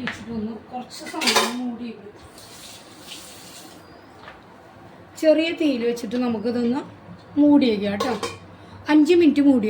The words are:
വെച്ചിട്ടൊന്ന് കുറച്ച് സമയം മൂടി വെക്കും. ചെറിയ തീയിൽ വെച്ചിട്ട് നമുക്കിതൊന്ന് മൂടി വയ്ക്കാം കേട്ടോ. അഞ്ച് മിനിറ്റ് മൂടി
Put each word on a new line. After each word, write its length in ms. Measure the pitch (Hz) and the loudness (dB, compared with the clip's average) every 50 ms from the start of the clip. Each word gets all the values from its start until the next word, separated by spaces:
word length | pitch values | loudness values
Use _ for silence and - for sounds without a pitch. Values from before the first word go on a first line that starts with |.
| 247 | -10
വെച്ചിട്ടൊന്ന് 480 | - - - 208 226 233 226 208 226 233 - - - | -10 -12 -12 -12 -12 -10 -8 -8 -8 -10 -12 -16 -16
കുറച്ച് 340 | - 247 233 - - - 311 311 349 | -14 -14 -14 -14 -16 -18 -16 -12 -10
സമയം 400 | 320 302 233 220 214 226 226 247 247 | -6 -4 -2 0 0 -2 -2 -6 -6
മൂടി 260 | 254 247 233 220 240 233 | -8 -8 -10 -10 -12 -14
വെക്കും. 220 | 214 190 196 208 - - - - - - - - - - - - - - - - - - - - - - - - - - - - - - - - - - - - - - - - - - - - - - - - - - - - - - - - - - - - - - | -14 -14 -18 -20 -20 -20 -20 -20 -20 -20 -20 -20 -20 -20 -20 -20 -20 -20 -20 -20 -20 -20 -20 -20 -18 -18 -18 -20 -20 -20 -20 -20 -20 -20 -20 -20 -20 -20 -20 -20 -20 -20 -20 -20 -20 -20 -20 -20 -20 -20 -20 -20 -20 -20 -20 -20 -20 -20 -20 -20 -20 -20 -20 -20 -8 0
ചെറിയ 280 | 320 311 302 311 320 330 339 - | 4 4 4 4 4 -2 -2 -2
തീയിൽ 240 | 330 294 262 226 226 240 | 0 0 0 0 -2 -2
വെച്ചിട്ട് 280 | 240 233 - 208 226 247 247 | -4 -4 -6 -6 -4 -4 -2
നമുക്കിതൊന്ന് 580 | 240 226 214 196 247 226 240 240 233 247 285 359 - - - - - - - - - - 285 | -2 -4 -4 -4 -4 -4 -2 -2 -2 -2 -4 -6 -10 -14 -20 -20 -20 -20 -20 -20 -8 0 2
മൂടി 260 | 294 294 285 285 262 240 | 4 6 6 6 4 4
വയ്ക്കാം 220 | 214 196 202 202 202 | 0 0 -2 -4 -4
കേട്ടോ. 220 | 208 - 262 226 - - - - - - - - - - - - - - - 302 | -4 -4 -4 -4 -6 -8 -10 -12 -14 -20 -20 -20 -20 -20 -20 -20 -12 -2 2 4
അഞ്ച് 220 | 311 302 294 359 349 | 4 6 6 6 6
മിനിറ്റ് 220 | 349 294 - 285 277 285 | 6 6 4 4 4 4
മൂടി 180 | 262 247 202 | 4 4 2